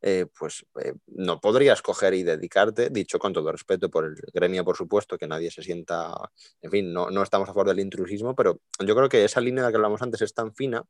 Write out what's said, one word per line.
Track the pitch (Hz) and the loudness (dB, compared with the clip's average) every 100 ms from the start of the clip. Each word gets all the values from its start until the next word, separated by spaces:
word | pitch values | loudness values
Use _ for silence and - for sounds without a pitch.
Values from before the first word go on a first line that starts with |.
eh, | - 95 87 _ | 2 0 0 _
pues, | 78 - - - | -12 -12 -16 -8
eh, | - - _ | -8 -8 _
no | - 92 85 | -6 -4 0
podrías | 104 117 139 107 | 2 6 6 4
coger | - 95 98 | 2 0 2
y | 92 | 2
dedicarte, | 87 80 87 - 104 107 - | 0 -2 0 2 2 2 -2
dicho | 110 92 92 | -2 -2 -2
con | 101 | -2
todo | 87 78 | -2 -4
respeto | 76 - 95 92 | -6 -2 -2 0
por | 82 | 0
el | 78 76 - | -2 -6 -8
gremio, | 90 87 92 | 0 0 0
por | 90 87 | -2 -2
supuesto, | 85 104 - 90 | 0 0 0 -8
que | 78 | -6
nadie | 78 82 | -6 -6
se | - | -10
sienta, | 85 87 80 85 82 - - _ - _ | -10 -10 -6 -6 -4 -8 -14 _ -20 _
en | - | -4
fin, | 101 92 | -2 -2
no, | 87 90 | -2 -2
no | 95 | 0
estamos | 98 101 98 | 0 0 0
a | |
favor | 95 98 | 0 2
del | 92 | 2
intrusismo, | 98 - 90 101 117 | -2 -4 -6 -4 -6
pero | 127 104 85 _ - | 2 2 2 _ -8
yo | 95 107 | 0 4
creo | 135 | 4
que | 127 | 6
esa | 104 - | 4 4
línea | 120 127 | 0 0
de | 123 | 0
la | |
que | 110 | 2
hablamos | 107 107 | 0 0
antes | 123 113 | -4 -2
es | 107 | -4
tan | - 113 | -2 -6
fina | 107 135 117 - | -4 -4 -4 -8